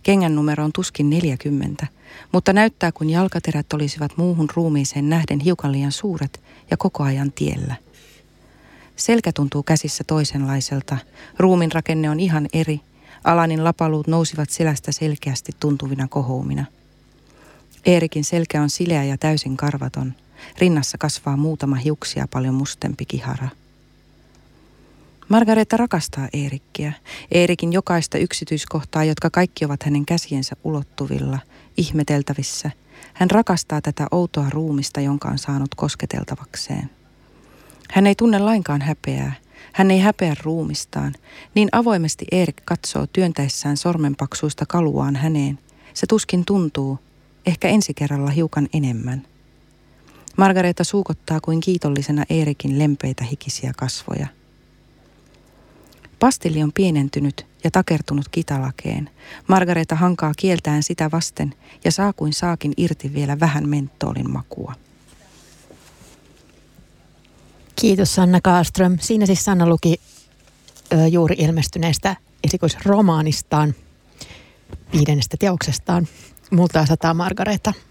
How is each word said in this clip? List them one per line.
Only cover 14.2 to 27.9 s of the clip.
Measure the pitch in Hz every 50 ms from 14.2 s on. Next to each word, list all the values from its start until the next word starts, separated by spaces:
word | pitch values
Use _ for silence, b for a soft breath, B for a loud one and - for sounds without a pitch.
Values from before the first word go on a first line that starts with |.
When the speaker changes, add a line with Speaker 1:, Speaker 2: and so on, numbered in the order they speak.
| 165 - - 156 151 -
Speaker 1:
selästä | - - 165 160 147 - - -
selkeästi | 143 - 160 156 147 - - 143 131 - - - - _
tuntuvina | - 151 147 135 139 135 139 135 131
kohoumina. | 131 - 147 135 123 131 127 - 135 139 139 143 - _ _ _ _ _ _ _ _ _ _ _ b b b b b b b b b - - -
Eerikin | 185 180 170 165 156 - 156 147
selkä | - - 170 165 - - 151
on | 147 143
sileä | - - 180 175 170 147 139
ja | 139 135
täysin | 135 - 156 156 147 - 135 131
karvaton. | 131 147 147 143 143 135 127 - 139 131 131 127 _ _ B B B B B B
Rinnassa | - 180 180 165 147 135 - -
kasvaa | - - 151 - - - 147 139
muutama | 139 147 160 156 151 - 139 139
hiuksia | 127 123 151 151 - - - - 135 135 - -
paljon | 131 127 131 131
mustempi | 135 139 139 - _ - - - - 143
kihara. | - - 131 120 127 131 131 131 127 - _ _ _ _ _ _ _ _ _ _ _ _ _ _ _ _ - _ _ b b b b b b b b b b b b b _ - -
Margareta | 202 226 226 208 220 220 214 _ -
rakastaa | 226 240 240 - 160 - - - 143 135 131 -
Eerikkiä. | 147 143 139 135 135 _ _ _ - 147 147 151 - B B B B B B
Eerikin | - 175 175 175 175 - - 170 170
jokaista | 190 - -